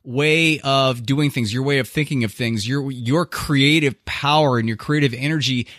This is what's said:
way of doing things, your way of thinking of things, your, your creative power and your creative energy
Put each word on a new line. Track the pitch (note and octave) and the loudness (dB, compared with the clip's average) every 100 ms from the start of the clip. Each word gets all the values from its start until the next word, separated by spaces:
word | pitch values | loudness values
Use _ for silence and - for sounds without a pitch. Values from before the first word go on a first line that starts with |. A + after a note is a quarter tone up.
way | - B2 D3+ D#3+ D#3+ D3+ | -8 -2 2 4 2 0
of | C#3 C3+ C3+ B2 A2+ | 0 2 2 0 -2
doing | C#3 D3 | 0 0
things, | C3 A2 | 0 -2
your | B2 | -2
way | C3+ C#3 | -2 -2
of | A2+ | -2
thinking | D3+ C#3+ C3+ | -4 -2 -2
of | A2 | -2
things, | - A#2 A2+ A2 | -2 -4 -2 -2
your, | C#3 C#3 | -4 -4
your | B2+ A#2 D#3 E3+ | -6 0 0 0
creative | - - C#3 C#3 D#3 C#3+ - - | -4 0 2 4 4 2 -2 -8
power | - C#3+ D3+ D3 A#2+ | -4 0 2 4 2
and | A2+ | 0
your | A2 | -4
creative | - D3 C#3 B2 | -2 0 0 0
energy | C#3+ D#3+ B2 B2+ - | -2 -2 -2 -2 -4